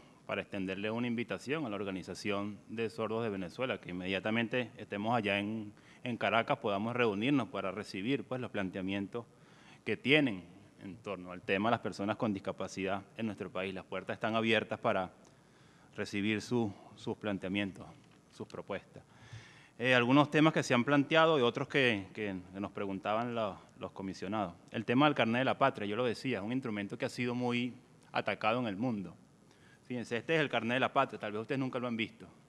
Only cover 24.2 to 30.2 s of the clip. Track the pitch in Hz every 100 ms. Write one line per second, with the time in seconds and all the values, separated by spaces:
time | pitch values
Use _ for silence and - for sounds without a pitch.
24.2 | 92 110 90 85 - 117 110 123 151 139
25.2 | 113 120 131 104 135 - 101 107 127 101
26.2 | 131 104 104 131 127 104 101 123 127 -
27.2 | 123 120 123 120 123 110 - - - 120
28.2 | 107 98 110 120 117 95 127 107 87 92
29.2 | - - - - - - - 123 104 117